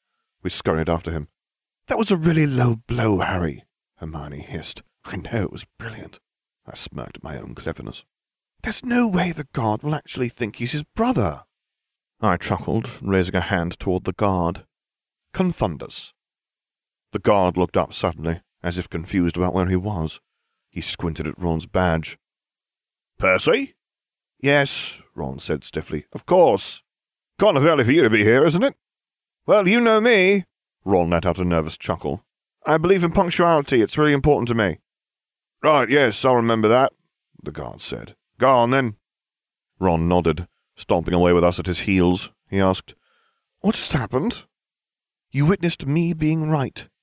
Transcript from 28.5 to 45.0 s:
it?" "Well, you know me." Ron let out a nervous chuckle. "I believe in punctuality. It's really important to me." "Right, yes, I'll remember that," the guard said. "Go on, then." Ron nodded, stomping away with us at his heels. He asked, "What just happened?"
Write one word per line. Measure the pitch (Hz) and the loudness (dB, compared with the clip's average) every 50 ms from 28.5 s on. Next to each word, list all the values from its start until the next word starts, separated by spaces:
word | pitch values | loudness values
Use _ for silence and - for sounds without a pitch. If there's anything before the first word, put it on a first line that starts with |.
| 147 175 240 | 2 2 0
it?" | 277 - _ _ _ _ _ _ _ _ _ _ _ _ _ _ | 0 -2 _ _ _ _ _ _ _ _ _ _ _ _ _ _
"Well, | - 190 214 196 | 2 2 4 4
you | 180 214 240 | 4 2 4
know | 240 226 220 214 | 4 4 4 4
me." | 214 247 233 196 185 185 202 196 175 - _ _ _ _ _ _ _ | 4 4 4 4 4 4 2 2 -2 -6 _ _ _ _ _ _ _
Ron | 95 98 90 87 82 | 0 2 2 2 2
let | 87 82 82 | 0 0 0
out | 92 85 90 | 0 -2 0
a | 92 | 0
nervous | 87 85 80 78 78 80 | 0 2 0 0 -2 -8
chuckle. | - - - 85 80 - 76 71 95 - _ _ _ _ _ _ _ - | -8 -6 -6 -6 -4 -4 -6 -6 -8 -10 _ _ _ _ _ _ _ -2
"I | 143 151 | 0 0
believe | 160 156 180 196 185 175 | 2 4 4 4 4 2
in | 170 | 2
punctuality. | 170 202 190 180 - - 175 170 165 151 135 - 139 120 | 2 2 0 2 2 2 4 4 4 2 2 2 2 2
It's | 107 - - | 2 2 2
really | 151 151 151 143 | 2 2 2 2
important | 139 131 156 147 113 117 117 | 2 4 2 2 2 0 0
to | 120 | 0
me." | 113 107 92 78 - _ _ _ _ _ _ _ _ _ _ _ _ _ _ _ _ | 0 0 0 -2 -6 _ _ _ _ _ _ _ _ _ _ _ _ _ _ _ _
"Right, | - 151 156 143 120 107 | 0 2 4 4 4 4
yes, | 131 147 139 117 101 - - | 4 4 4 2 2 0 2
I'll | 135 127 | 2 4
remember | 120 117 113 113 110 107 | 4 4 2 2 2 4
that," | 107 113 127 135 - - _ _ _ _ _ _ _ _ - - | 4 4 4 4 2 0 _ _ _ _ _ _ _ _ -16 -14
the | 76 | -12
guard | 76 - 69 58 50 - | -12 -10 -12 -12 -12 -14
said. | - - - 55 53 - - _ _ _ _ - | -12 -12 -12 -12 -12 -16 -20 _ _ _ _ 0
"Go | 123 135 | 2 4
on, | 135 123 117 120 | 4 4 4 4
then." | 131 135 131 117 107 - _ _ _ _ _ _ _ _ _ _ _ _ _ _ _ | 2 2 0 -2 -6 -10 _ _ _ _ _ _ _ _ _ _ _ _ _ _ _
Ron | - 92 92 85 82 82 | -2 0 2 2 2 2
nodded, | 85 87 90 80 82 78 80 87 - _ _ _ _ _ | 2 2 2 2 2 0 -2 -6 -12 _ _ _ _ _
stomping | - - - 107 87 82 80 87 | -16 -4 -2 0 0 0 0 2
away | 87 90 87 87 | 4 4 6 6
with | 87 85 | 6 4
us | 87 87 - | 4 2 0
at | 80 | -4
his | 92 87 - | -6 -6 -4
heels. | - - 95 92 90 90 90 95 - - _ _ _ _ | -2 0 2 4 4 4 2 0 -4 -10 _ _ _ _
He | - 98 | -2 0
asked, | 95 95 92 - - - - _ _ _ _ _ _ _ _ _ _ _ _ _ | 2 2 0 -2 -6 -12 -20 _ _ _ _ _ _ _ _ _ _ _ _ _
"What | - 196 226 | -2 -2 -2
just | - - - | -2 -4 -4
happened?" | - 143 117 101 120 127 165 240 - - - _ _ _ _ _ _ _ _ _ _ _ | -4 -4 -4 -4 -4 -4 -2 -4 -6 -8 -14 _ _ _ _ _ _ _ _ _ _ _